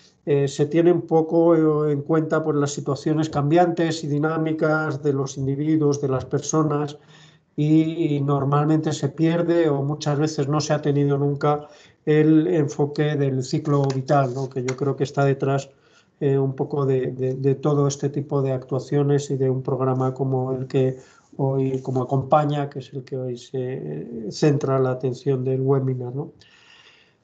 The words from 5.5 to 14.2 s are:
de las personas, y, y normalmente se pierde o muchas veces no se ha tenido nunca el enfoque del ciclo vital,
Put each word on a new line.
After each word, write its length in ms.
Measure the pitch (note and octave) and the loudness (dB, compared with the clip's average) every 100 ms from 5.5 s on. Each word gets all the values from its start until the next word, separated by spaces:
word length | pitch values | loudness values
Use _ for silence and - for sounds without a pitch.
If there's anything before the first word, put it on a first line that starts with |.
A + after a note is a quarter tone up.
| C#3 D3+ D#3 D3 C#3 | -2 0 2 2 0
de 80 | C#3 | -2
las 160 | C3 - | -4 -2
personas, 720 | C#3+ - D#3 D3+ D3 D3 - _ - - _ _ - | -4 -2 0 0 0 -4 -8 _ -20 -20 _ _ -2
y, 600 | D3+ D#3 D#3+ E3 D3+ C#3+ | 2 4 4 0 -2 0
y 60 | |
normalmente 720 | C#3 C#3+ C#3 C#3+ D3 D#3 D#3 | 0 0 2 2 2 2 0
se 160 | C#3 C3+ | -2 -4
pierde 600 | - D#3+ E3+ E3+ E3+ D#3+ | 0 0 2 2 2 2
o 120 | C#3 | 2
muchas 380 | C#3 D3 D3 C#3+ | -2 -4 -2 0
veces 280 | D3+ - C3+ | 0 -2 -2
no 140 | D3+ | 0
se 120 | D3 | 0
ha 80 | D3+ | 0
tenido 360 | D3+ C#3+ C#3+ C#3 | 0 2 2 2
nunca 500 | C#3+ C#3 D3+ D3 - - - _ - | 0 0 0 0 -4 -20 -20 _ 2
el 420 | D3+ D#3 D#3 E3 | 4 6 6 4
enfoque 680 | E3+ C#3+ - C#3+ D3+ D3+ D3+ | 2 0 0 -2 0 0 0
del 280 | C#3 C3 | 0 0
ciclo 400 | B2+ D3 D3+ C#3+ C#3 | -2 -2 0 2 2
vital, 400 | C3 C3 C#3+ | 0 2 2